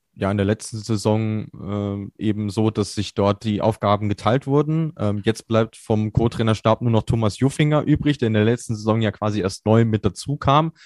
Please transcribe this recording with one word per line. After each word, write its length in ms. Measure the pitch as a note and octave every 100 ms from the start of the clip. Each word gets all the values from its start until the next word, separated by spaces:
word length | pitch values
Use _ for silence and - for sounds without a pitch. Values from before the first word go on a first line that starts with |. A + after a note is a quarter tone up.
| _
ja 180 | - G2
in 60 | G2+
der 80 | G2
letzten 320 | A2 - A2+
Saison, 720 | G#2 G#2+ A2 G#2+ A2 A2 -
ähm, 580 | - - G2+ G2+ G2+ G2 -
eben 320 | G#2+ G#2 G#2
so, 200 | G2 A2
dass 240 | A2 G2+
sich 200 | - G2+
dort 300 | - G2+ G2+
die 180 | A2+ G#2
Aufgaben 480 | A2 - G#2 G2+ G#2
geteilt 380 | G2+ G#2+ B2+ C3+
wurden. 460 | C#3+ D3+ D#3+ D#3+ -
Ähm, 240 | G#2 G#2
jetzt 240 | G2+ A2 -
bleibt 280 | A2+ A2 -
vom 380 | - A2 G#2+
Co-Trainerstab 680 | - A2+ - A2 A2 A2 A2
nur 100 | A#2+
noch 120 | A2+
Thomas 360 | - A#2 A2 -
Juffinger 440 | C3+ - D3+ D3+
übrig, 360 | C3 D3 D3 C#3
der 80 | A#2
in 60 |
der 120 | G#2+ G#2+
letzten 300 | A#2+ - G#2+
Saison 260 | G#2+ A2
ja 100 | A2
quasi 300 | - G#2+ G#2
erst 240 | F#2 - G#2+
neu 200 | A2+ A2+
mit 200 | G#2+ G2+
dazu 320 | - - C#3+
kam, 360 | - C#3+ E3 -